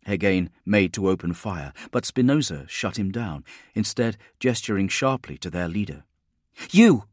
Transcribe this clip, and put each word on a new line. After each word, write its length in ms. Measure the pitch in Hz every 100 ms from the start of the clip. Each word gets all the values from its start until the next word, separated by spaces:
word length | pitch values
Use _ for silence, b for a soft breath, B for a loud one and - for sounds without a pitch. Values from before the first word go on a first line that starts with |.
| -
Hegain 420 | 101 98 92 87 b
made 280 | - 104 92
to 140 | - 95
open 260 | 95 85
fire, 380 | 87 110 90 71 - B
but 160 | 123 -
Spinoza 580 | - 127 147 139 76 67
shut 300 | - 107 90
him 120 | 98
down, 340 | 95 113 73 - B B
instead 420 | - 110 - 117 107 b b
gesturing 480 | 127 117 - 101 98
sharply 480 | - 131 131 - 73
to 120 | 90
their 180 | 87 87
leader. 360 | 87 98 71 _ _ _ _ _ _ B
You! 340 | 185 233 131 -